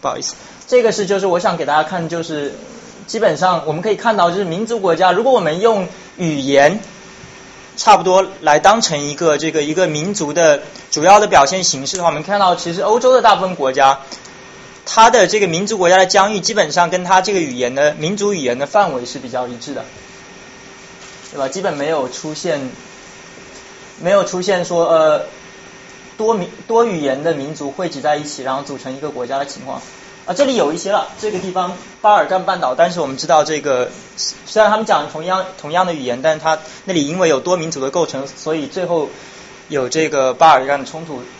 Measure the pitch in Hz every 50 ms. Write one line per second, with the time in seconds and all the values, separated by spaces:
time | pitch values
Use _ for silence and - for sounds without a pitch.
0 | - 139 - - 131 - - - - - - - - - 254 247 226 220 - 214
1 | 208 175 202 196 190 190 175 175 175 208 175 165 156 135 143 156 156 - 185 180
2 | 165 156 170 170 160 170 160 147 143 139 113 - - - - - - - - -
3 | - - - 226 208 - 151 143 175 185 180 165 151 156 151 160 185 220 208 -
4 | - 233 220 202 175 175 170 196 208 175 160 180 226 226 240 226 190 180 165 160
5 | 185 185 180 190 233 269 262 233 180 - - 180 208 233 226 202 185 175 - -
6 | - - - - 180 165 151 143 131 139 139 139 139 151 185 220 - - - -
7 | - - - - - - - - - - - - - - - - - 226 208 185
8 | 170 185 185 190 190 190 - - 156 156 147 151 151 190 214 233 226 - 160 147
9 | 143 143 147 143 170 165 151 143 160 160 147 156 139 147 156 180 185 160 151 151
10 | 156 190 208 - 170 143 151 170 170 156 147 139 - - - - - - - 151
11 | 151 180 202 208 214 196 - 151 139 139 185 190 180 - - 131 139 135 196 185
12 | 175 170 147 151 156 185 202 202 196 180 175 170 - 175 170 180 165 196 220 247
13 | 247 254 262 247 - 226 202 175 190 185 185 - 139 131 127 139 139 - - -
14 | - - - - - - - - - - - - - - - - - - - 220
15 | 226 233 233 240 190 170 208 214 202 180 160 170 196 202 220 196 185 170 180 185
16 | 190 185 - 202 190 208 220 202 - - 226 208 180 151 151 180 175 170 180 180
17 | 180 175 190 190 185 214 202 185 165 143 123 123 123 120 131 139 147 143 113 -
18 | 151 165 208 202 202 208 202 170 135 123 120 127 143 143 - 214 202 180 143 123
19 | 123 123 - 143 120 120 120 123 123 123 123 117 - 147 139 120 110 - - -
20 | - - - - - - - - - - - - - - - - - - - -
21 | - - - - - - - 147 135 131 135 190 185 165 156 143 143 151 165 151
22 | 131 127 - - - 156 151 151 - 180 156 143 135 127 120 - - - - -
23 | - - - - - - - - - - - - - - - - - - - -
24 | 156 175 202 202 180 - - 180 180 196 196 180 175 170 180 170 170 165 165 160
25 | 156 156 151 143 - - - - - - - - - - - - - - - -
26 | - - - - 220 220 233 202 170 - - - - - 226 226 233 233 196 160
27 | 147 135 131 135 151 170 160 143 135 147 151 - 147 143 139 - 185 165 - 139
28 | 123 151 151 147 147 147 - - 131 131 131 139 143 139 143 127 - 135 131 135
29 | 151 147 131 127 123 120 135 139 143 139 - - - 135 135 131 - - - -
30 | - - - - - - 185 - 285 262 262 220 170 147 160 165 - 190 202 190
31 | - - - - - 214 208 185 170 190 180 185 180 180 185 - - - - -
32 | - 214 208 196 151 - 185 190 180 196 190 180 160 127 127 131 165 175 170 175
33 | 156 131 135 131 - 160 170 156 147 151 156 147 143 147 135 123 123 120 - -
34 | - - - - - - - - - - - 214 220 202 208 214 220 - 196 151
35 | 147 143 - 151 160 180 185 190 190 - - - - 147 156 175 214 180 170 151
36 | 131 123 120 123 131 160 156 156 151 160 160 156 - - - - - 190 185 165
37 | 143 139 160 185 185 165 151 135 - 180 185 180 156 165 160 143 131 139 - 175
38 | 165 151 - 135 139 139 - - - 156 160 160 143 - - 196 180 151 175 165
39 | 147 - - - - - - - - - - - - - 151 139 131 123 - 156
40 | 160 151 143 139 131 131 123 - 165 160 151 131 131 135 143 143 131 127 - 160
41 | 165 156 147 123 120 - -